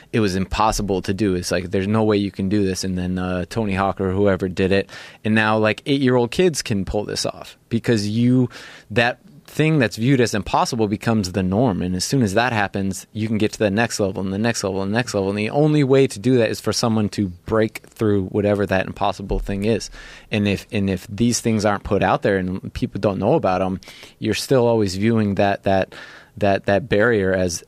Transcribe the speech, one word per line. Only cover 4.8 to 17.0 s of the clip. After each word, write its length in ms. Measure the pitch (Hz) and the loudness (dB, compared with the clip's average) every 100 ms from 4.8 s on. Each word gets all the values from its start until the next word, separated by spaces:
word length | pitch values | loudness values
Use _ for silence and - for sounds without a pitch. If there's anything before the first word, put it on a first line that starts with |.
| - - - - | -2 -10 -20 -8
and 120 | 110 110 | 0 2
now, 220 | 107 110 | 2 2
like, 260 | 107 104 - | 2 0 -2
eight-year-old 460 | 143 127 127 120 | 0 2 2 2
kids 300 | - 185 - | 2 0 0
can 220 | - 101 | -4 -4
pull 200 | 92 104 - | -2 -4 -4
this 200 | 101 - | -4 -6
off 320 | - - - _ | -8 -16 -20 _
because 380 | 113 - 110 104 | -2 2 0 0
you, 420 | 110 123 127 123 - - - - | 2 4 4 2 -4 -20 -20 -4
that 300 | 107 120 - - - - - | 0 0 -2 -14 -20 -8 -2
thing 220 | 156 160 | 2 2
that's 180 | 110 - | 0 0
viewed 240 | 120 131 | 2 4
as 140 | 113 107 | 2 0
impossible 520 | - 143 180 120 104 | 0 0 0 0 0
becomes 440 | 107 117 110 92 | 0 0 0 0
the 100 | 98 | -2
norm. 400 | 92 98 127 90 | 0 2 2 0
And 140 | 90 90 | -2 -4
as 100 | - | -2
soon 160 | 139 | 0
as 140 | 107 101 | 2 2
that 180 | 123 | 0
happens, 540 | 110 98 101 95 92 - | 0 -2 -2 -4 -6 -10
you 160 | 107 110 | -6 -4
can 120 | 107 | 0
get 140 | 107 | 0
to 60 | - | 0
the 120 | 107 | 0
next 280 | 101 - - | 2 0 0
level 220 | 98 98 | -2 -2
and 100 | 95 | -4
the 60 | 98 | -2
next 260 | 117 - | -2 -2
level 200 | 98 98 | -4 -4
and 100 | 95 | -2
the 40 | 110 | -2
next 180 | 123 104 | -2 -2
level. 140 | 95 | -2
And 80 | 104 | -2
the 120 | 107 | -2
only 340 | 143 151 151 | 2 4 4
way 220 | 131 135 139 | 4 4 4
to 140 | 101 | 0
do 180 | 117 127 | 2 4
that 120 | 110 | 2
is 100 | 107 | 0
for 100 | 113 | -4
someone 380 | - 117 110 | -2 0 0